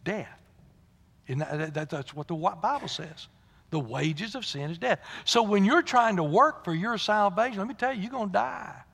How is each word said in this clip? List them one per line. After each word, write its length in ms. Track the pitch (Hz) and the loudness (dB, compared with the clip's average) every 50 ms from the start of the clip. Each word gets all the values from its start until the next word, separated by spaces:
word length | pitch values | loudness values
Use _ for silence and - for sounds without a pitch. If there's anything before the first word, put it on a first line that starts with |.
| - | -4
death. 360 | - 208 208 139 - - - _ _ _ - - - _ _ _ _ _ _ _ _ _ _ _ | -4 -6 -6 -8 -12 -16 -20 _ _ _ -20 -20 -20 _ _ _ _ _ _ _ _ _ _ _
And 140 | - 131 139 | -6 -4 -4
that, 320 | 151 - 151 151 156 156 147 | -4 -4 -4 -4 -4 -4 -4
that, 160 | 156 156 151 | -6 -4 -4
that's 240 | 165 143 135 - - | -6 -8 -8 -8 -10
what 140 | 151 147 | -12 -8
the 80 | - 175 | -6 -6
Wa-, 200 | 156 165 196 196 | -2 -2 -2 -2
Bible 320 | 165 190 233 285 285 - | 0 -2 -2 -2 -2 -4
says. 400 | - - - 156 - 156 - - - _ _ _ _ _ - _ _ | -8 -8 -10 -10 -12 -14 -18 -20 -20 _ _ _ _ _ -20 _ _
The 80 | 160 156 | -4 -4
wages 560 | 131 110 120 139 143 160 156 147 208 226 - | -4 -4 -4 -2 -2 -2 -2 -4 -8 -8 -8
of 100 | 262 220 | -8 -8
sin 240 | - - 139 143 151 | -8 -8 -6 -6 -6
is 80 | 170 | -6
death. 220 | 165 233 254 190 - - - - - - | -4 0 0 0 0 -2 -16 -16 -8 -4
So 160 | - - 233 | 2 4 4
when 240 | 226 202 208 202 196 | 4 6 6 6 6
you're 160 | 208 285 349 | 6 6 4
trying 360 | 339 - - 247 233 226 208 | 4 6 4 4 4 4 2
to 60 | 175 160 | 2 0
work 400 | 147 151 214 277 311 294 - - | 4 6 6 6 6 4 -2 -6
for 100 | 175 165 | -4 -2
your 240 | 165 190 233 233 | -2 0 -2 -2
salvation, 600 | 202 - - 208 214 208 202 175 208 233 262 233 | -2 0 2 4 4 4 2 2 2 0 0 -2
let 100 | 196 196 | -4 -6
me 60 | 240 269 | -6 -4
tell 200 | - 240 262 269 | -2 -2 -2 0
you, 80 | 214 | -2
you're 100 | 180 240 | -4 -4
gonna 200 | 269 262 214 196 | -4 -4 -4 0
die. 520 | 180 202 240 - - - - - 143 139 - _ | 0 0 0 0 -4 -8 -10 -12 -14 -16 -20 _